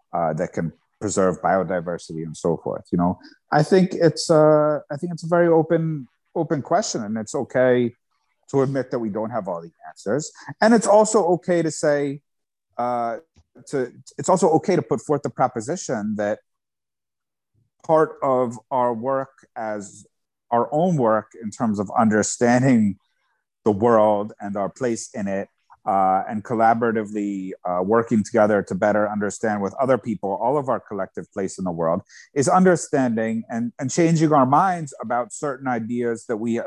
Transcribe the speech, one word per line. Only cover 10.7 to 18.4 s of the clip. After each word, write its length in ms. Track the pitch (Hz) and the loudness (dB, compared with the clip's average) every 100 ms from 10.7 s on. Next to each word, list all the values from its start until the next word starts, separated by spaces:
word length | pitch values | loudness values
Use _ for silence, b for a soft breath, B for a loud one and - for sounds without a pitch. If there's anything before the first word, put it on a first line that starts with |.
it's 140 | 233 - | 4 6
also 380 | 208 214 226 175 175 | 4 6 2 2 0
okay 260 | - 175 | 0 0
to 100 | 165 | 0
say, 500 | - 156 147 143 143 - _ _ _ _ - | -2 0 0 -2 -6 -14 _ _ _ _ -8
uh, 400 | 123 123 117 113 - _ _ - - | -4 -4 -4 -6 -12 _ _ -20 -8
to, 240 | 143 123 123 - - | -6 -6 -8 -18 -8
it's 100 | 143 | 0
also 220 | 185 190 | 2 4
okay 260 | 156 - 175 | 2 2 0
to 60 | |
put 200 | - 127 | 0 -4
forth 200 | - 143 | -2 -2
the 80 | 135 | -2
proposition 840 | - 127 120 110 180 - 120 107 104 | -2 -2 -2 -6 -8 -6 -6 -4 -2
that 220 | 104 107 _ _ _ _ _ _ _ _ _ _ _ _ _ _ | -2 -4 _ _ _ _ _ _ _ _ _ _ _ _ _ _
part 340 | - 156 156 - | 0 2 2 0
of 340 | 139 127 | 0 2